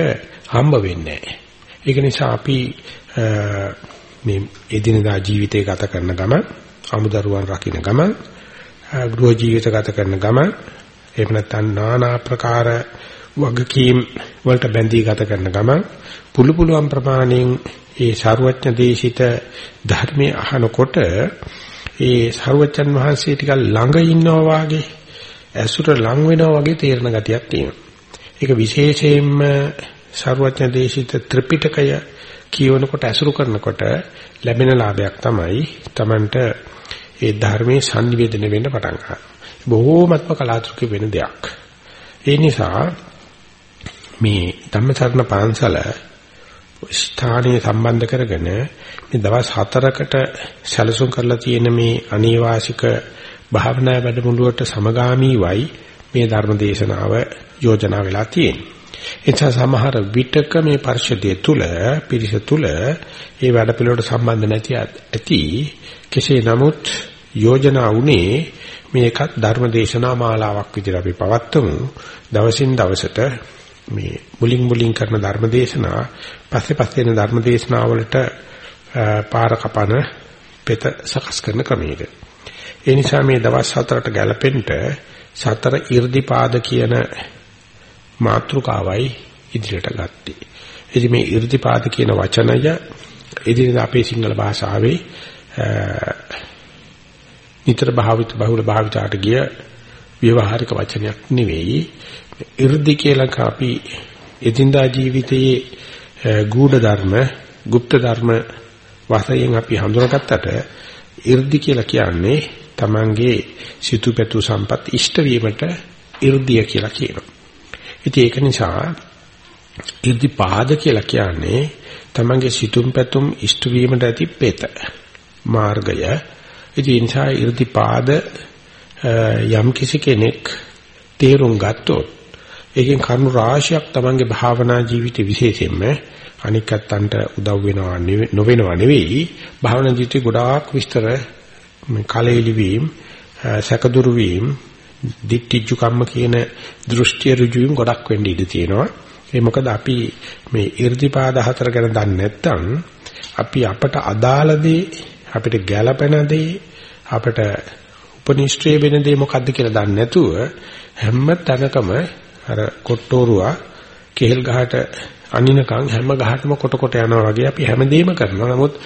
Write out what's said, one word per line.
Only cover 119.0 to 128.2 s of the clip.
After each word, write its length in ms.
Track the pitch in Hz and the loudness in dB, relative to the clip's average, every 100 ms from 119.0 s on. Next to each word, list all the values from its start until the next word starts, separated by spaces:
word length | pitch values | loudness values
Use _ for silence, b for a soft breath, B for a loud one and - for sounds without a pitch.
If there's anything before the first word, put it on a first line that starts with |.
| - - - - - - - - - - | -14 -20 -20 -20 -20 -20 -20 -18 -18 -6
이르දිපාද 720 | - 120 135 - 95 98 127 151 | -2 0 0 0 0 0 0 0
කියලා 260 | 160 110 | 2 0
කියන්නේ 680 | - 117 98 82 82 113 147 - B B B | 0 -2 -2 -2 -2 -2 -2 -8 B B B
තමන්ගේ 360 | - 120 131 127 | -2 0 2 0
සිතුම් 420 | - 107 123 123 | -2 0 0 2
පැතුම් 440 | 127 123 135 143 - | 0 0 0 0 -2
ඉෂ්ට 240 | 104 - 127 | -4 -2 0
වීමට 380 | 123 123 127 | 2 2 2
ඇති 220 | 120 117 170 | 0 0 -4
පෙත, 360 | - 113 - - - - - - - - - | 0 -2 0 -6 -10 -14 -16 -20 -20 -20 -12
මාර්ගය, 540 | - 113 104 104 98 92 78 147 - B B B B - | -2 0 0 -2 -2 -2 -2 -4 -6 B B B B -4
ඉතින් 180 | 135 120 | 2 2
ඒ 60 | |
නිසා 280 | 117 135 139 | 2 0 0
이르දිපාද, 800 | 135 117 120 120 - 110 117 123 | 0 0 0 0 2 2 2 2
අ, 1000 | 151 | 0